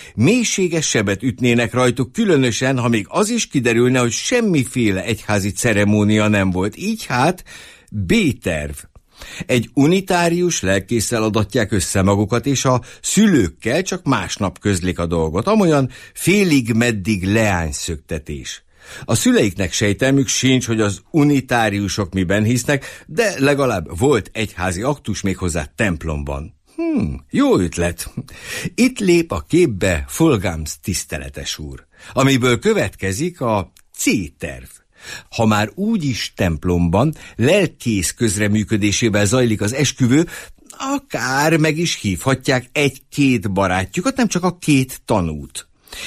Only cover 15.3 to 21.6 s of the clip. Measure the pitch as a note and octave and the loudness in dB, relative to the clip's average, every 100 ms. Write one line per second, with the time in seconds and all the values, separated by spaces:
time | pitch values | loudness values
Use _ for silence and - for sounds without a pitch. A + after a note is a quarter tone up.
15.3 | D#2 - A3 F3+ D3 C3 - - - - | -2 0 2 4 2 0 -6 -20 -4 2
16.3 | G3+ F#3+ C#3+ A#2 A2+ A#2+ G#2+ F#2 G2+ F#2+ | 2 4 2 2 0 2 0 -2 -2 2
17.3 | A2 G#2+ F2+ D#2+ D2 - D#2 - D#2 D2+ | 2 2 0 -2 -6 -8 -10 -8 -10 -8
18.3 | C#2+ B1+ - _ _ - - - A2+ B3+ | -12 -12 -16 _ _ -20 -16 -2 0 2
19.3 | A#3+ A2 F2 F#2 - G#2 G2 C3 C#3 C3 | 2 2 -2 -6 -2 -2 0 2 2 0
20.3 | - C3+ C3 - A2 G#2 G2 _ D#3+ D3 | 0 2 2 0 0 0 -2 _ 2 4
21.3 | C#3+ B2+ B2 | 2 0 0